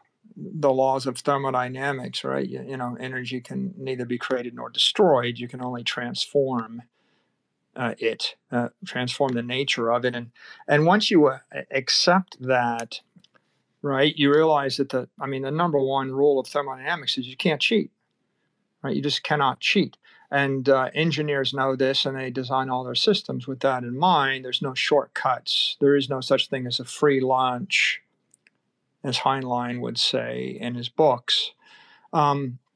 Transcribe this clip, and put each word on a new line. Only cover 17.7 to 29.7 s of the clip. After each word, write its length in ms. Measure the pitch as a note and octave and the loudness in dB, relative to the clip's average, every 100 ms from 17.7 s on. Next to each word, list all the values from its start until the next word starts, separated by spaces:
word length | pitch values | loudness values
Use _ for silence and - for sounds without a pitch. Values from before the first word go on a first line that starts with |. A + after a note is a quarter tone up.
| A3+ - _ _ _ _ _ _ _ _ _ | 2 0 _ _ _ _ _ _ _ _ _
right? 140 | C3+ C#3 | -4 -2
You 60 | |
just 220 | C#3+ - | -2 -4
cannot 360 | - D3 C3+ - | -2 0 0 0
cheat. 380 | - G3+ D#3+ - _ _ _ | 0 2 0 -4 _ _ _
And, 360 | C#3 C#3 C3+ C3 | 0 0 2 4
uh, 220 | C3+ B2+ | 4 2
engineers 600 | D3 D#3+ D3 D3+ C#3 C3 | 0 0 0 0 0 0
know 220 | C#3 C3+ C3 | 0 0 2
this, 300 | C3+ C3+ C#3 | 2 2 -2
and 120 | C3+ | -4
they 120 | C3 | -6
design 400 | B2 B2+ C3 C3 | -6 -2 -2 -2
all 140 | B2+ | -4
their 120 | B2 B2 | -4 0
systems 520 | - G3 - B2+ B2 | 2 2 -2 -8 -8
with 120 | C3 | -2
that 220 | C3+ B2+ | 0 0
in 140 | A#2+ B2+ | -4 0
mind. 460 | F3+ D#3+ C3+ C3+ | 4 4 2 -2
There's 180 | B2+ A#2+ | -4 -4
no 120 | C#3 | -4
shortcuts. 1040 | C3 - D3 C3 - C3+ B2 - - - - | -4 2 2 2 -2 -2 -2 -2 -2 -2 2
There 160 | C#3+ C#3+ | 4 4
is 140 | C3 | 2
no 100 | C3 | -4
such 300 | - C3+ - | 0 0 0
thing 160 | C3+ B2 | -6 -4
as 120 | B2 | -6
a 60 | B2 | -6
free 360 | - D3 C3+ | 2 4 4
lunch, 800 | B2+ C3 B2+ B2 - - - - _ _ _ _ _ _ _ _ _ _ | 4 2 2 0 -2 0 0 -2 _ _ _ _ _ _ _ _ _ _
as 160 | - - | -6 -2
Heinlein 640 | C#3 C3+ B2+ A#2+ B2 | 0 -2 -2 -4 -4